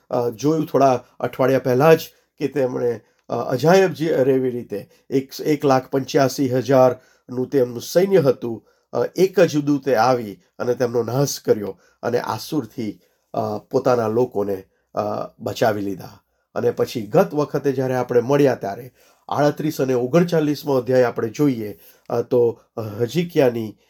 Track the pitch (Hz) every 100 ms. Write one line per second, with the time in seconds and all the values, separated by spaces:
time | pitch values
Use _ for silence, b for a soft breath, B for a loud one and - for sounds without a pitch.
0 | b 127 120 110 143 160 156 135 135 123
1 | b b 127 - 131 135 135 127 156 160
2 | - b b - 147 147 127 127 120 113
3 | _ _ - 120 - 127 151 190 185 135
4 | 160 147 131 131 127 120 117 101 - b
5 | b 135 135 - 156 147 143 131 - 139
6 | 131 147 131 - 135 131 113 135 127 120
7 | _ _ - 123 123 139 123 117 - 170
8 | 196 190 139 120 117 110 _ _ _ 123
9 | 120 - 185 190 170 147 143 143 139 113
10 | 120 123 107 92 _ - 117 120 120 120
11 | 110 127 139 - - 110 98 - b b
12 | 113 120 - 113 - 156 110 - 107 90
13 | _ _ _ - 107 104 - 131 131 123
14 | 110 113 127 101 101 95 95 _ _ -
15 | 104 107 - - 110 104 120 104 101 90
16 | - - _ _ _ - 120 117 120 123
17 | 104 151 196 147 143 147 139 131 131 127
18 | 123 123 117 143 139 113 98 107 131 b
19 | b b b 117 147 147 151 151 131 123
20 | 127 165 175 165 147 143 147 131 117 127
21 | 120 117 113 107 147 120 104 101 b b
22 | b 120 117 123 120 113 b - 110 104
23 | 117 151 175 156 127 117 110 - _